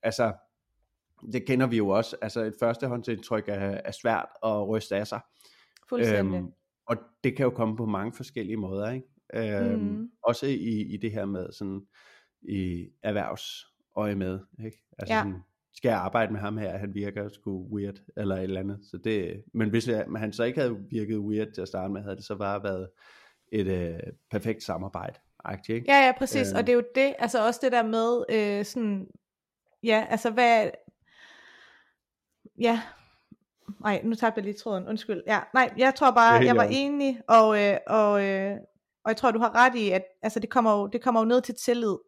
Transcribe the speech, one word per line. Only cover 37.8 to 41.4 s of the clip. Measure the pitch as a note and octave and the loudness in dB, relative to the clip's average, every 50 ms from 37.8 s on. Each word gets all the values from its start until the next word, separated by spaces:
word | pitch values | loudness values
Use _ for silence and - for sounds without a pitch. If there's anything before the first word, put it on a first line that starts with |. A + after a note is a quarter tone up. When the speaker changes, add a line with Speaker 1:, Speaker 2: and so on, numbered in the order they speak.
| - - | 0 2
Speaker 2:
og, | - A3 G#3+ G#3 G#3 G3+ G3 | 4 4 6 6 4 4 2
øh, | G3 G3 F#3+ G3 G3 G3+ G3+ - - _ _ _ _ _ _ _ | 2 0 0 0 -2 -4 -6 -8 -16 _ _ _ _ _ _ _
og | - | -4
jeg | A3 A3 | -2 2
tror, | - B3+ | 2 2
du | A3+ A3+ | 2 4
har | A3+ A3+ - | 2 2 6
ret | A#3 A#3+ C4 B3 | 6 6 6 6
i, | A#3+ A3 G3+ | 2 0 2
at, | F#3 F#3+ F#3 - _ _ | 2 0 0 -4 _ _
altså, | - A3 - A#3+ | -6 -4 -4 -4
det | G#3 A3+ | -4 0
kommer | - B3+ A#3 A3 | 2 2 4 4
jo, | G#3+ G#3 G3+ G3+ | 4 4 2 -2
det | - A#3+ | -4 -2
kommer | - B3+ A#3+ A3+ | 0 2 2 4
jo | A3 | 4
ned | A3+ A#3+ B3+ | 4 4 2